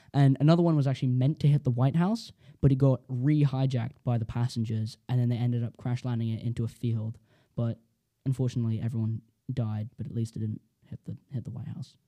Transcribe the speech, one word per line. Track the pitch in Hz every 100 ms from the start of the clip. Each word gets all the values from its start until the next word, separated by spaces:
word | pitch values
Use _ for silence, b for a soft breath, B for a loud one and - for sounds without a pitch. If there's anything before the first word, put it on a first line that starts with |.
| b
And | 139 139 131
another | 147 170
one | 170
was | 151
actually | 139 127 127
meant | 127 135 156
to | 147
hit | 143
the | 131
White | 120 135
House, | 165 185 226 - - b b
but | 139
it | 135
got | 135 127 -
re-hijacked | 123 139 151 143 131 131 127 - -
by | 123 117
the |
passengers, | 110 120 123 117 113 110 110 - -
and | 123
then | 120
they |
ended | 117 123 120
up | 117 -
crash | 123 123
landing | 127 117 113
it | 113
into | 120 117
a | 113
field. | - 120 113 110 - b b b
But | - 117 107 _ _ _ _
unfortunately, | 135 131 127 123 113 110
everyone | 117 113 110 110 - _ -
died, | 120 110 107 110 -
but |
at | -
least | 117 113
it | -
didn't | 110 110 _ _
hit | - -
the, | - - _
hit | 135
the | -
White | - -
House. | - - _